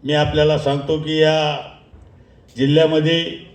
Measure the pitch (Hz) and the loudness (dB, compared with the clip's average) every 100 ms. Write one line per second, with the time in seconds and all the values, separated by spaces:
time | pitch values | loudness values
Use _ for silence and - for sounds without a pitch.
0 | 135 151 151 156 151 151 143 143 139 156 | -2 0 0 2 2 2 -2 -4 -4 -4
1 | 151 156 156 156 151 143 - - _ - | -2 2 2 2 -2 -4 -12 -20 _ -20
2 | - - - - _ 113 139 151 160 156 | -20 -20 -20 -20 _ -4 2 4 4 2
3 | 151 165 165 - - | 0 -2 -4 -10 -18